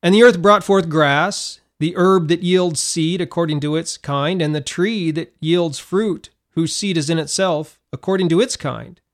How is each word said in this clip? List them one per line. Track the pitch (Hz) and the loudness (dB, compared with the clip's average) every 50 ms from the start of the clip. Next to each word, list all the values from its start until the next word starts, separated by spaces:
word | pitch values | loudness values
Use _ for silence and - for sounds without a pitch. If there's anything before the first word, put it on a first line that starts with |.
And | - 175 190 | 2 4 6
the | 208 233 | 8 8
earth | 247 240 180 | 6 6 6
brought | 165 202 208 202 - | 4 4 4 4 4
forth | - 202 190 185 165 | 2 2 2 2 0
grass, | 151 160 151 143 139 147 160 190 196 - - - - - _ _ _ _ | 2 2 2 2 2 2 0 0 -2 -6 -8 -10 -12 -16 _ _ _ _
the | 151 165 175 - | -4 -4 0 2
herb | 180 190 190 190 170 147 | 2 4 4 4 4 2
that | 170 170 190 | -2 0 2
yields | 175 180 185 180 180 156 143 | 2 2 2 2 2 -2 -4
seed | - - - 170 160 160 175 190 | -6 -4 -2 -2 -2 -2 0 -2
according | 180 - - 175 170 160 151 147 | -4 -6 -4 -4 -2 -2 -2 -2
to | 143 147 151 | -2 -2 -4
its | 160 165 - - - | -4 -4 -6 -12 -12
kind, | _ - 143 139 143 151 185 185 | _ -6 -4 -2 -2 -2 -2 -2
and | 165 151 151 | -2 -2 -2
the | 151 | -4
tree | 139 - - - 175 202 226 214 175 160 | -6 -8 -4 -2 -2 -2 0 -2 -2 -2
that | 151 156 - - _ _ | -2 -4 -6 -8 _ _
yields | - 156 165 175 170 165 143 - | -2 0 0 2 0 -2 -4 -8
fruit, | - - - 190 226 214 175 - - - _ _ _ _ | -12 -4 -2 0 0 0 -2 -6 -8 -18 _ _ _ _
whose | _ - 165 156 - | _ -2 -2 -2 -2
seed | - - 202 185 | -4 -4 -2 -2
is | 170 156 143 | -2 -2 -2
in | 170 160 | -2 -2
itself | 156 147 - - 190 185 165 151 156 - _ _ _ _ | -2 -4 -4 -2 0 0 0 -2 -4 -8 _ _ _ _
according | - - - - 190 190 185 170 | -16 -10 -4 -2 0 0 2 2
to | 165 170 | 4 2
its | 233 262 - | 2 2 -2
kind. | - - 151 120 113 113 120 - _ _ _ | -8 -8 -8 -8 -8 -12 -16 -20 _ _ _